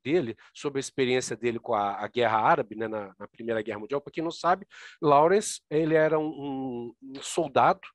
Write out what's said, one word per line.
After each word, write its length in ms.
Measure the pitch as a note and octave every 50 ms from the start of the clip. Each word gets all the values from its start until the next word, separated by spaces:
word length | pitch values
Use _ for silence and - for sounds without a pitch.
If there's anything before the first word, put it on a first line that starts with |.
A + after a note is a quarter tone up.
dele 320 | - B2+ D#3 F3+ C3+ A2+ G#2+ _ - _
sobre 280 | - - - D3 C3+ C3+
a 0 |
experiência 560 | B2+ - - C#3 C3 B2 B2+ B2+ B2 - B2+
dele 240 | - A#2 A#2+ A#2 A#2
com 120 | - -
a, 320 | A2+ G#2 G2+ G2+ G2+ G2 G#2
a 40 | G#2
Guerra 300 | - A#2+ A#2+ A2 A2 A2
Árabe, 360 | A2+ C#3+ E3+ D3+ A#2 G#2 G#2+
né, 140 | G#2+ A2+ A2
na, 260 | A2 G#2+ G2+ F#2+ F#2+
na 120 | - G2+ -
Primeira 340 | _ - A2+ A2+ A2+ A2
Guerra 160 | G#2 A2 G#2 G#2
Mundial. 220 | G#2+ G#2 C#3 C#3+
Pra 120 | - D3
quem 120 | - E3+ D#3+
não 80 | E3
sabe, 340 | - - - E3+ F#3 F#3+ G3+ _ - - - - - -
Lawrence, 600 | - D3 C#3+ C#3+ D#3 E3+ F#3+ G#3+ G#3 - - - _ -
ele 240 | D3+ D3+ E3 D#3 D#3+
era 240 | D#3 D#3 D#3 D#3+ D#3
um, 60 | D3+
um, 680 | D#3 - C#3 C#3 C#3+ C3+ C3+ C3 C3 A#2+ A#2+ A#2 A#2 - _ - C3+ C3+
um 60 | C3+
soldado, 580 | - - - F3+ E3 C#3 B2+ B2 B2 D#3+ F#3+ - - - _